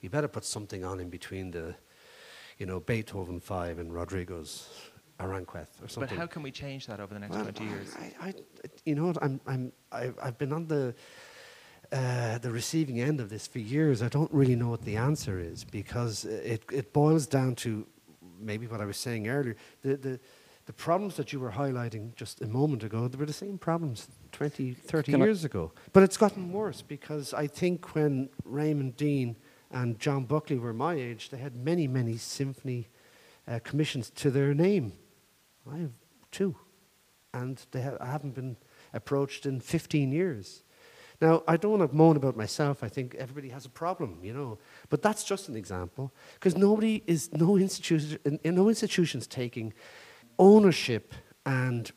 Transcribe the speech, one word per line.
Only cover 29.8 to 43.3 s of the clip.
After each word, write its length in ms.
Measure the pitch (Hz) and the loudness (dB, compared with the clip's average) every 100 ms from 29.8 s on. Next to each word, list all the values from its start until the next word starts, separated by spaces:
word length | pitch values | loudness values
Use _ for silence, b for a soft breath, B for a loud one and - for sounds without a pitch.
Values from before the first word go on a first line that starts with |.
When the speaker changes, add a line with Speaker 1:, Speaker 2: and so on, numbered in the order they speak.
| 123 110 | -2 0
Speaker 1:
John 260 | - 139 | 0 0
Buckley 340 | 123 151 151 135 | 0 -2 0 -4
were 140 | 120 | -2
my 220 | 113 143 | -2 -2
age, 360 | 170 123 110 - | -2 -4 -10 -12
they 80 | 135 | -12
had 160 | 139 120 | -12 -6
many, 300 | 131 175 143 | -2 0 2
many 300 | 131 117 113 | 2 0 -2
symphony, 720 | - - 135 131 135 123 113 b b b b b - | -8 -6 -6 -4 -6 -6 -8 b b b b b -8
uh, 140 | 120 | -8
commissions 480 | - 139 151 131 110 | -4 -2 0 -2 -8
to 200 | - 147 | -2 0
their 240 | 131 139 | 2 2
name. 400 | 143 180 208 117 - - _ _ _ _ _ 120 | 4 4 4 0 -8 -20 _ _ _ _ _ -14
I 80 | 147 | -8
have 140 | 165 113 _ _ _ | -8 -10 _ _ _
two, 240 | - 190 147 - _ _ _ _ _ _ | -4 -2 -2 -14 _ _ _ _ _ _
and 320 | 127 127 131 - | -8 -6 -8 -8
they 120 | 135 | -6
ha-, 160 | 127 127 | -6 -6
I 60 | 127 | -6
haven't 280 | 147 143 | -6 -6
been 220 | 127 131 120 b b b | -8 -8 -10 b b b
approached 540 | - - 143 139 - 143 | -12 -2 0 0 -2 -4
in 140 | 135 | -6
fifteen 500 | - 165 - 156 135 | -2 -4 0 0 2
years. 540 | 143 185 120 95 - _ B B B B B | 2 0 -2 -10 -18 _ B B B B B
Now, 240 | 160 165 - | 6 6 6
I 100 | 165 | 4
don't 140 | 208 | 4
wanna 220 | 214 160 | 4 4
moan 240 | 143 160 147 | 8 10 10
about 200 | 135 110 | 4 0
myself. 460 | 107 - 147 143 | -4 0 0 0
I 60 | 117 | -4
think 260 | - 127 | -6 -8
everybody 360 | - 127 | -8 -10